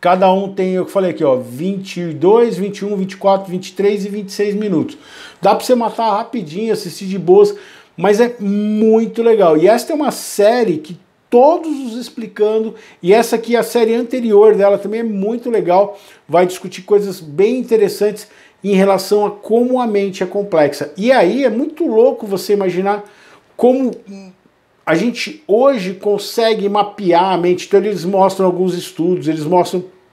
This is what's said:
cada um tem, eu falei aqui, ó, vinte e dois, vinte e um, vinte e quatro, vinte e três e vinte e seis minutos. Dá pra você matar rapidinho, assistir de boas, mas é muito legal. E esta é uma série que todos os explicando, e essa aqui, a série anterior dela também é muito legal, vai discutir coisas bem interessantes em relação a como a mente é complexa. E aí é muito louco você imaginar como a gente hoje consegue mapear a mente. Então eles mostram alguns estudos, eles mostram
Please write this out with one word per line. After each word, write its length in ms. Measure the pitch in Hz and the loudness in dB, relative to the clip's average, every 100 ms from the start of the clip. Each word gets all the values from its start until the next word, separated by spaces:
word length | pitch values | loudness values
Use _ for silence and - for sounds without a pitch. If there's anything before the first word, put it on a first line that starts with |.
cada 320 | 175 185 190 | 2 4 4
um 200 | 190 196 | 2 -2
tem, 220 | 190 185 | -4 -2
eu 120 | 185 165 | -2 -2
falei 240 | 196 185 | -2 -2
aqui, 140 | 156 | 0
ó, 120 | 151 127 | 0 0
vinte 640 | 117 123 180 196 190 - | -2 -8 -6 -6 -8 -8
e 140 | 175 | -8
dois, 420 | 147 165 226 233 180 | -2 2 2 2 0
vinte 220 | 196 196 | -6 -6
e 60 | |
um, 120 | 202 208 | -6 -4
vinte 160 | 190 | -6
e 40 | - | -4
quatro, 340 | 196 196 190 | 0 0 -2
vinte 200 | 180 - | -10 -10
e 20 | |
três 320 | - 196 208 | -2 -2 -2
e 40 | 190 | -6
vinte 200 | 202 190 | -10 -12
e 40 | |
seis 220 | - 208 | -6 -4
minutos. 420 | 202 214 170 127 - - - - - | -2 -2 -2 -4 -10 -20 -20 -20 -4
Dá 140 | 190 | 0
pra 100 | 220 | 0
você 100 | - | 2
matar 420 | 247 226 208 226 202 | 0 0 -2 -2 -2
rapidinho, 560 | 233 247 165 165 226 | -4 -8 -8 -8 -4
assistir 340 | 214 180 - 196 | -4 -6 -12 -8
de 120 | 190 | -6
boas, 360 | 160 190 202 - - - _ - | 4 6 6 2 -16 -20 _ -6
mas 240 | 180 208 | 0 2
é 160 | 240 240 | 2 0
muito 840 | 202 202 208 214 220 220 226 233 | -4 -2 -2 0 2 2 0 -2
legal. 320 | 233 220 185 156 | 2 4 4 4
E 100 | 175 | 4
esta 260 | 233 - | 2 0
é 40 | 311 | -2
uma 160 | 277 | -2
série 640 | - - - 202 247 220 160 | -4 -10 0 2 2 0 -2
que 200 | - 175 _ _ _ | -6 -18 _ _ _
todos 580 | 240 277 349 330 277 262 | 4 4 4 -2 -8 -8
os 100 | 226 | -10
explicando, 760 | 247 - 220 - 208 220 220 - - - | -12 -12 -14 -2 0 0 -4 -8 -20 -10
e 100 | 175 | 2
essa 240 | 214 233 226 | 4 4 -2
aqui, 200 | 226 233 | 0 -2
a 60 | |
série 320 | 220 240 226 | 0 2 2
anterior 600 | 233 247 254 233 202 220 | 2 -2 -4 2 6 6
dela 240 | 190 202 196 | 6 4 2
também 220 | 196 220 | -2 -6
é 40 | |
muito 460 | 233 202 196 240 247 | -4 -4 -4 -4 -4
legal, 480 | 226 170 180 202 - - - _ | -4 2 2 2 -2 -20 -20 _
vai 180 | 156 180 | 0 0
discutir 360 | 180 190 - | -2 -12 -16
coisas 380 | - 202 196 185 | 0 0 0 -8
bem 380 | 151 147 202 254 | -14 0 0 0
interessantes 680 | 240 226 202 - 208 208 - _ - _ | 0 0 0 0 -4 -4 -14 _ -20 _
em 120 | 190 | -2
relação 520 | 196 196 190 - 208 208 | 2 4 2 2 0 0
a 40 | |
como 500 | 202 - 226 247 254 | -4 -2 0 2 0
a 60 | 240 | 0
mente 360 | 202 196 185 | -2 -2 -4
é 40 | 185 | -6
complexa. 680 | 202 202 165 143 - 220 - | -6 -2 2 2 0 -10 -4
E 140 | 214 | 0
aí 340 | 254 180 233 | 4 4 2
é 60 | 269 | 0
muito 360 | 214 311 - 339 | -2 -6 -4 -2
louco 400 | 220 247 - 220 | 4 4 2 -6
você 260 | 190 - | -8 -2
imaginar 520 | 202 190 170 190 202 208 _ - - _ - | 0 0 -2 -2 -4 -6 _ -20 -20 _ 0
como 340 | 240 262 262 - - 196 190 _ _ _ _ _ | 2 2 -2 -6 -16 -20 -20 _ _ _ _ _
a 100 | - | -2
gente 480 | 165 226 - - - _ | 0 0 -4 -10 -12 _
hoje 460 | 208 269 262 180 | 2 2 0 -4
consegue 760 | 190 208 202 - - 226 208 196 | -6 -4 -4 -4 -2 0 0 -2
mapear 640 | 202 202 - 196 170 190 | -2 -2 -4 0 2 2
a 40 | 180 | 0
mente. 300 | 175 180 - | 0 -2 2
Então 140 | 202 | 0
eles 240 | 196 196 | 0 -4
mostram 420 | 165 196 190 190 185 | -2 2 2 2 0
alguns 280 | 175 185 | 0 -2
estudos, 520 | 175 - - 165 180 143 | -2 -8 -4 -2 -2 -2
eles 180 | 160 | -4
mostram 400 | 151 180 175 185 175 _ _ | 0 0 2 -2 -8 _ _